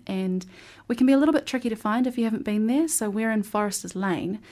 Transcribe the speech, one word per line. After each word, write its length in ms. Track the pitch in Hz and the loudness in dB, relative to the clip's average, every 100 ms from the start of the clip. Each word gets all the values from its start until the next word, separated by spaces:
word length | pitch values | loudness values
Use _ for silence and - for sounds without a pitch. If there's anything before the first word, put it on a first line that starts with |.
| - | -6
and 380 | 190 185 185 185 - - - - | -4 -2 -4 -6 -16 -20 -12 -6
we 80 | 233 | 2
can 100 | 254 | 6
be 60 | |
a 20 | 269 | 6
little 140 | 302 | 6
bit 140 | 311 - | 2 0
tricky 220 | 254 247 | -4 -4
to 60 | 214 | -4
find 300 | 214 226 254 | -2 0 0
if 120 | 254 | 0
you 60 | |
haven't 200 | 226 220 | -2 -2
been 220 | - 208 220 | -2 0 2
there. 220 | 269 320 | 2 2
So 200 | - 214 | 0 -2
we're 220 | 202 226 | -2 0
in 120 | 220 | 0
Foresters 500 | 202 208 208 190 175 | 0 -2 -2 -4 -8
Lane. 460 | 185 196 165 170 208 - | -4 -2 -2 -4 -6 -12